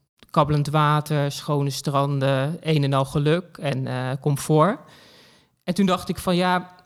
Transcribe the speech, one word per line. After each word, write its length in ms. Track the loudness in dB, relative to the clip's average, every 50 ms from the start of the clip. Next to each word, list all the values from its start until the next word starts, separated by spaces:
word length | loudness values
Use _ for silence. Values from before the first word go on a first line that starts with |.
| _ _ _ _ -12 _
kabbelend 380 | 0 0 2 2 2 0 0 0
water, 640 | 2 2 2 2 2 0 0 -2 -2 -2 -2 -2
schone 380 | -4 -6 -4 -2 -2 0 0 -2
stranden, 840 | -4 -4 -4 -2 0 0 0 0 0 0 0 0 0 0 -2 -2 -4 -4
een 240 | -2 0 0 2 2
en 80 | 2
al 120 | 2 0 0
geluk 540 | 0 0 0 2 2 0 0 -2 -6 -12 -8
en, 260 | -6 -4 -4 -4 -4
eh, 240 | -4 -6 -6 -4 -6 -6 -4
comfort. 580 | -2 -2 -2 -2 0 2 4 4 4 4 2 -2 -8 -18 -20 -20 -20 -20 -20 -20 -20 -20 -20 _ _ _ _ _ -6
En 100 | -4 0
toen 120 | 0 2
dacht 220 | 2 2 0 -2 -6
ik 100 | -8 -6
van 180 | -2 -2 0
ja, 380 | 2 2 2 0 0 -2 -6 -16 -20 -20